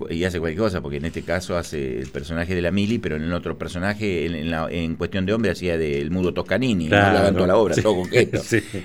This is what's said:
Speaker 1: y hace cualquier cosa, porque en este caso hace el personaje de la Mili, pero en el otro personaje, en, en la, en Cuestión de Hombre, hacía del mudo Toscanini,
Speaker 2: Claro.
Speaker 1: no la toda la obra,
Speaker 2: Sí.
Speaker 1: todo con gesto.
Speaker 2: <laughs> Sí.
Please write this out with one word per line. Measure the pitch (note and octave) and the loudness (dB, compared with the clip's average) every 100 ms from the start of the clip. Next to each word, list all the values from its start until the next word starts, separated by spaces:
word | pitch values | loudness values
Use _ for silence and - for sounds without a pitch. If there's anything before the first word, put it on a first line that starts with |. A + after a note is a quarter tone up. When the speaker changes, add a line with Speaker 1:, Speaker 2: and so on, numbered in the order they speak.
| - | -4
Speaker 1:
y | E2 | -2
hace | F#2 F2 | -2 0
cualquier | E2 D#2 | -2 0
cosa, | A2 F2+ | 0 -2
porque | C#2+ C#2+ | -4 -6
en | |
este | D#2+ E2 | -6 -6
caso | C#2+ F2 F#2 F2 | -4 -4 -2 -4
hace | E2 D#2 C2 A#1+ | -4 -4 -4 -6
el | C2+ | -6
personaje | C#2 D2 E2 E2+ | -8 -6 -4 -2
de | F2+ | 0
la | E2+ | 0
Mili, | G2 G2+ A2+ | 2 2 0
pero | F2 D2+ | -2 -4
en | |
el | E2 | -2
otro | E2+ D#2+ D2+ | -4 -4 -6
personaje, | D#2+ E2+ F#2+ G#2 G#2+ F2 | -8 -4 -4 -2 -2 -2
en, | D#2+ | -2
en | E2 D#2+ | -4 -4
la, | D#2+ D#2 | -2 -2
en | E2+ E2 | -2 -4
Cuestión | D#2+ E2+ G2 F#2 | -2 -4 -2 0
de | |
Hombre, | A2+ G#2 | 2 0
hacía | E2 F2 E2+ | 0 0 0
del | D#2 D#2 D#2+ | 0 0 0
mudo | F#2 F2+ | 0 0
Toscanini, | F2 - G2 C3 G2 D#2 | 0 -2 0 2 2 4
Speaker 2:
Claro. | G2+ G2+ F#2 | 4 6 6
Speaker 1:
no | |
la | E2+ | 4
toda | F#2 F2+ | 4 4
la | G#2 | 6
obra, | G2 | 4
Speaker 2:
Sí. | D#2 | 4
Speaker 1:
todo | G#2+ F2+ | 4 2
con | F2+ | 2
gesto. | A#2+ G#2+ - | 4 4 0
Speaker 2:
<laughs> | |
Sí. | - A2 - G2 | 0 0 0 -8